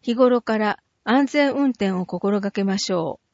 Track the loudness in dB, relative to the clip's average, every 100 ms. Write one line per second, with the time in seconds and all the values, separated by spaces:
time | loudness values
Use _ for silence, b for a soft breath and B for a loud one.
0 | -4 2 4 4 0 -2 -2 -4 _ _
1 | 0 2 2 2 0 2 -2 0 -2 -2
2 | -4 -4 -2 -2 -4 -4 -2 -2 -2 -2
3 | -4 -8 _